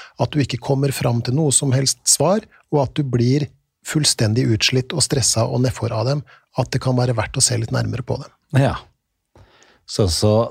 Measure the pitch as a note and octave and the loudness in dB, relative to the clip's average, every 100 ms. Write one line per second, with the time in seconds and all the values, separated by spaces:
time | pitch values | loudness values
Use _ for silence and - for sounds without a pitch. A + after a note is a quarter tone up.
0 | - - B2+ D3 B2 A#2+ - C3+ C#3 - | -14 -4 -2 0 -2 -2 -2 0 0 0
1 | B2+ A#2 A#2 C3+ D3+ - C#3+ B2+ C3+ - | -2 0 0 0 2 0 2 0 0 -4
2 | - - D3 G#3 - _ _ D3 C3 - | -2 2 2 0 -2 _ _ 0 0 -2
3 | C#3 A#2+ A#2+ C#3+ C#3+ _ _ _ - D#3 | -2 0 2 2 -2 _ _ _ -4 -2
4 | C#3+ - A2 A2+ C3 A2 - B2+ B2+ D#3+ | 0 0 0 2 2 2 0 0 -2 -2
5 | - C#3 - - B2 B2+ B2+ - A2+ A2+ | -2 0 0 0 0 0 -2 -2 -4 -2
6 | A#2 D3 - - _ - C3 B2 C3 B2+ | -2 -4 -6 -16 _ -6 -2 -2 0 0
7 | B2 A#2 - C3+ - A2+ A2+ B2 A2 A2 | 0 0 -2 -2 0 0 -2 -2 -2 -4
8 | - - - _ _ C3+ C3+ F2 - _ | -6 -8 -10 _ _ 2 2 0 -8 _
9 | _ _ _ - - _ _ _ - - | _ _ _ -20 -20 _ _ _ -6 0
10 | F#2+ - G#2+ G#2+ A#2 | 0 2 4 4 2